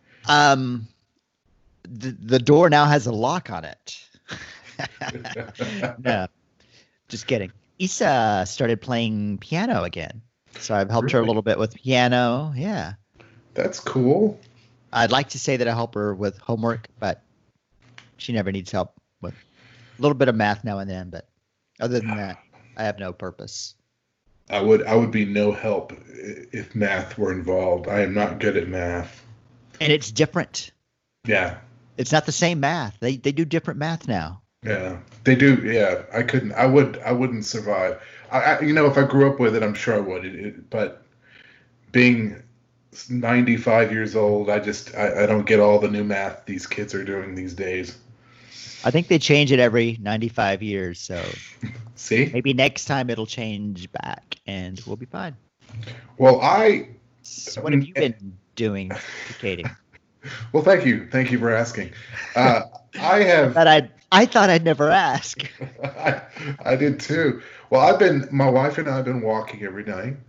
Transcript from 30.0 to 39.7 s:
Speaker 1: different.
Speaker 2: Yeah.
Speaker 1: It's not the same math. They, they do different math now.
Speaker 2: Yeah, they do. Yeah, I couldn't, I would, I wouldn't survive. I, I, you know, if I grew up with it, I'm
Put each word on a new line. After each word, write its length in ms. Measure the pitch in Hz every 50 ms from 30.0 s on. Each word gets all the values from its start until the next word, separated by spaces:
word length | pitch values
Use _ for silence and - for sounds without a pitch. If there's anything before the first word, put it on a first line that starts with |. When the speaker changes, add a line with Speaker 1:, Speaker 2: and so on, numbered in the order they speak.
| 120 -
Speaker 1:
different. 600 | 110 151 156 - - 175 - - - - - - _ _ _ _ _ _ _ _ _ _ -
Speaker 2:
Yeah. 320 | 113 104 95 90 90 87 - - - - _ _ _ _
Speaker 1:
It's 140 | - 127 -
not 140 | 156 156 -
the 60 | 160
same 280 | 147 - 175 170 175 147
math. 380 | 139 143 170 170 127 104 104 -
They, 180 | 117 127 135
they 140 | 120 - 143
do 140 | 143 156 165
different 340 | 143 160 165 - 170 - 139
math 280 | 147 165 165 160 -
now. 340 | - 110 87 80 80 92 101 _ _ _ _ -
Speaker 2:
Yeah, 360 | 110 101 92 92 92 90 87 - - - - -
they 120 | 131 127
do. 200 | 123 143 139 131 - 107
Yeah, 400 | 110 113 110 101 92 90 - - - -
I 80 | 113
couldn't, 320 | 117 - - 131 107 104 -
I 140 | - 127
would, 320 | 131 135 147 131 - - -
I 120 | - 113 123
wouldn't 320 | 123 131 127 117 110 107
survive. 540 | - - 110 98 104 101 95 92 92 - - - - - - - -
I, 80 | - 131
I, 200 | 120 151 143 -
you 120 | 151 147 151
know, 120 | 156 147
if 100 | 139 139
I 80 | 143 135
grew 220 | - 135 139 139 135
up 80 | 139 -
with 160 | 123 110 107
it, 80 | 117 110
I'm 100 | 107